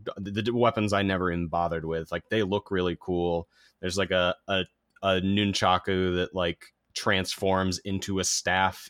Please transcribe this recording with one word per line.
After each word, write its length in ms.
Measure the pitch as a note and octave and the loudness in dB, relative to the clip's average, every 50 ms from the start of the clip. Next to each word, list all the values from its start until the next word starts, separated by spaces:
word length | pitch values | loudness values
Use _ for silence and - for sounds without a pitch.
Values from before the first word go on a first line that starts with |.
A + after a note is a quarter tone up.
| G#2 | -10
d-, 280 | - - - G2 G2+ | -12 -10 -8 -10 -6
the, 100 | G2+ G#2+ G#2+ | -4 -2 -2
the 120 | A#2+ A#2+ | -2 2
weapons 380 | A#2+ A#2+ A#2 A2+ A2 G#2+ G#2 G2+ | 4 2 2 4 2 0 2 2
I 80 | G2 | 2
never 300 | G2+ G2 F#2+ F2+ F2+ F2+ | 2 2 2 2 0 0
even 160 | E2+ F2 F2 E2 | 0 0 -2 -2
bothered 360 | D#2+ E2+ E2+ E2+ E2+ E2 D#2 | 0 0 0 0 -2 -4 -4
with. 280 | D#2+ D#2+ D#2+ D#2+ - | -4 -4 -4 -4 -6
Like, 180 | F2 E2+ - _ | -8 -8 -6 _
they 140 | A2 A2 G#2 | -2 0 0
look 260 | F#2 G2+ G2+ - - | 0 0 -2 -2 -2
really 260 | G2 F#2 F2+ F2+ E2+ - | -2 0 0 0 -2 -4
cool. 480 | - - F2+ F2 F2 F2 E2+ E2+ E2 - _ _ _ _ _ _ | -4 -4 -2 0 0 0 0 -2 -4 -6 _ _ _ _ _ _
There's, 160 | F#2 F2+ F2 G2 | -6 -4 -2 -2
like, 140 | F#2+ F2+ | 0 2
a, 240 | F#2+ F#2 F2+ F2 - - _ - | 2 2 2 2 0 -2 _ -2
a, 180 | G2 F#2+ F2+ - _ _ _ _ _ _ | -2 -2 -2 -4 _ _ _ _ _ _
a 200 | - G2 F#2+ F#2 | 0 2 2 2
nunchaku 960 | F2+ G2 G2+ G#2 G#2 G2+ F#2+ - G#2+ F#2 F#2 F2+ - - F#2+ F#2 F#2 F2+ F2+ F2+ | 2 2 2 2 2 0 0 2 2 4 2 2 2 0 0 0 0 0 0 0
that, 180 | F2+ - - | -2 -2 -2
like, 320 | F#2 F2 F2 E2+ - - - _ _ _ _ _ | -2 -2 -2 -4 -6 -12 -20 _ _ _ _ _
transforms 840 | - - A2+ G2+ F#2+ F#2 - - - G2+ F#2+ F#2+ F#2+ F#2+ F#2 F2+ - | -4 0 0 2 2 0 -2 -4 -2 0 2 2 2 2 0 -2 -4
into 400 | - G2+ G2 F#2+ - - G2 F#2+ | -4 -4 -4 -4 -4 -2 -2 -2
a 40 | F2+ | 0
staff 640 | - - - - - F2+ F#2 F#2+ F#2+ F#2 - - - | 0 -2 -2 0 0 2 2 2 2 0 -4 -12 -10